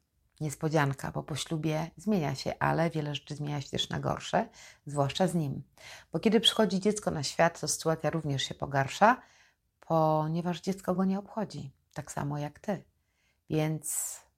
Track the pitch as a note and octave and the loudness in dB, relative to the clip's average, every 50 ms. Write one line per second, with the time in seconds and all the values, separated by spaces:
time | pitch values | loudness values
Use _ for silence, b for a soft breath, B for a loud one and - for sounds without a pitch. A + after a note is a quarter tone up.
0 | _ _ _ _ _ _ _ - D#3 D3 C#3 - D#3+ D#3 D#3 D#3 C#3+ C#3 C#3 - | _ _ _ _ _ _ _ -6 -6 -6 -6 -4 -4 0 2 4 2 2 0 -2
1 | - - - - C#3 - - C3+ - - E3 D3+ D3+ D#3+ D3+ D#3 E3 E3 - - | -6 -6 -6 -6 -6 -6 -6 -6 -4 -4 -4 -2 -2 -2 -2 -2 -4 -6 -10 -6
2 | - G#3 G#3+ F3+ D3 C#3+ C#3 - - - - - D3 C#3+ D3 D#3 E3 E3 D#3 D#3 | 0 0 2 2 2 0 -2 -4 -4 -6 -4 0 0 2 2 2 2 2 0 -2
3 | D3 D3 C#3+ C#3 - - D3 C#3+ D3 D3 D3 C#3+ C#3 - - - - - - C#3+ | -4 -2 -6 -6 -8 -10 -8 -6 -6 -4 -4 -4 -6 -4 -4 -4 -4 -2 -4 -2
4 | C#3 C3+ - - - - - C#3 A#3 B B B B B B B B C#3+ C#3+ C#3+ | 0 0 -2 -2 -2 0 0 0 0 B B B B B B B B -6 0 0
5 | C#3 C3+ - - F#3+ F#3 F3+ E3+ D3+ C#3 - C#3+ - _ _ B B B B B | 0 0 2 2 0 2 2 0 0 -2 -4 -6 -10 _ _ B B B B B
6 | B B - E3 - - G3+ A3+ A#3 - - - A3 F3 F#3+ F#3 F#3+ G#3+ G#3 G#3 | B B -6 2 2 4 4 6 4 4 4 4 2 4 4 2 2 2 0 2
7 | - F3 D#3 D#3 C#3 - - - E3 E3+ - - D#3 D#3 - - - D#3+ D#3+ D#3 | -2 -4 -2 -2 -4 -4 2 4 4 4 4 0 -4 -4 -4 -2 0 0 0 2
8 | - D3+ D#3+ D#3+ D3+ D3 C3+ C3 - - - - C#3+ C#3 C#3 C#3 C3+ - - - | 0 -2 -2 0 -2 -2 -2 -2 -2 -6 -4 -6 -6 0 0 0 0 0 4 6
9 | G3 A3+ B3+ b b b b b b b b b _ _ _ _ - - E3 D#3+ | 6 6 6 b b b b b b b b b _ _ _ _ -4 0 2 4
10 | D#3 D#3 D#3 D#3 D#3 D#3 D#3+ E3+ E3 F3+ E3+ E3 - G3 F#3+ F#3+ - F#3 F3+ F#3 | 4 4 4 2 2 0 -2 -2 -2 -2 -4 -4 -4 -6 -6 -4 -2 -2 0 2
11 | F#3+ F#3+ F#3+ G3+ G3+ - - A3+ F#3+ - - D3 C#3+ C#3 - _ _ _ - D3+ | 2 0 0 -2 -6 -8 -6 -6 -6 -6 -6 -10 -10 -12 -14 _ _ _ -14 -12
12 | C#3+ - - D3 D3 C#3+ D3 D3 D3 D3 - - - - F#3 - - _ _ _ | -12 -8 -8 -6 -4 -4 -4 -4 -6 -8 -10 -10 -6 -4 -4 -4 -6 _ _ _
13 | _ _ _ _ _ _ _ _ _ - D#3+ D#3 D#3 D#3 D#3 D3+ - - - - | _ _ _ _ _ _ _ _ _ -2 0 0 2 0 -2 -4 -4 -6 -6 -4
14 | - - - - - _ _ | -6 -6 -10 -12 -18 _ _